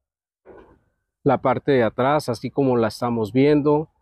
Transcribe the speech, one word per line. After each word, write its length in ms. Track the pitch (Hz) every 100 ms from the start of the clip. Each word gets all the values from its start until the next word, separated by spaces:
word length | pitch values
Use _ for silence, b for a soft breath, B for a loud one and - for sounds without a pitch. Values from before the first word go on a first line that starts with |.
| _ _ _ _ - - - _ _ _ _ _
la 200 | 143 120
parte 300 | 135 123 -
de 100 | 135
atrás, 480 | 110 - 131 151 -
así 200 | 117 123
como 280 | - 135 120
la 100 | 123
estamos 420 | - 120 117 107
viendo 600 | 123 143 151 143 147 160 _